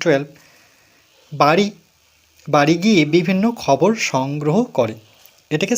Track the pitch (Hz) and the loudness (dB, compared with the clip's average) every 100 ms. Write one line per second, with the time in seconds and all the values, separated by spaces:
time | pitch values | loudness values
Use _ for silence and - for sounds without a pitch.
0 | 175 139 143 - _ _ _ _ _ _ | 0 0 -2 -16 _ _ _ _ _ _
1 | _ _ - 147 147 170 208 - _ _ | _ _ -10 0 2 2 0 -6 _ _
2 | _ _ _ _ - 147 147 170 208 196 | _ _ _ _ -2 2 2 2 2 2
3 | 147 170 180 185 226 233 - 135 180 220 | 4 2 2 0 -2 -4 -2 0 2 0
4 | - 135 135 147 147 185 240 - 113 110 | -4 -4 -4 -4 -2 0 -2 -2 -4 -4
5 | _ _ _ _ - 156 196 | _ _ _ _ -8 -4 -2